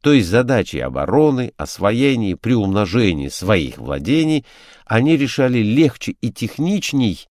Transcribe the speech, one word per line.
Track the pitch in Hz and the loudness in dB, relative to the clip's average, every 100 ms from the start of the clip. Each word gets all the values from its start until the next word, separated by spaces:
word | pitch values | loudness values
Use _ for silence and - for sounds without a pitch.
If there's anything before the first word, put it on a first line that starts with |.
То | 143 | 4
есть | 143 87 | 4 4
задачи | 113 123 123 87 71 | 0 2 0 -2 -6
обороны, | 65 64 78 123 151 131 120 - | -6 -6 0 2 2 0 -6 -8
освоения | 76 - 98 117 139 127 101 | -12 -2 0 2 0 0 -2
и | |
приумножения | 87 110 120 98 98 98 113 104 78 69 | -4 0 0 2 0 0 2 0 0 -6
своих | - 90 101 65 58 | -6 0 0 0 -8
владений | 58 67 78 151 156 156 - - - - | -8 -6 0 0 2 0 -4 -20 -20 -20
они | _ 113 139 160 | _ 0 2 2
решали | 135 - 127 123 | 0 0 0 2
легче | 104 127 156 - - | 2 2 2 0 -12
и | - 110 | -8 -8
техничней | - 113 - 165 202 - 139 117 80 - | -6 -8 -4 -2 -2 -2 0 -2 -2 -14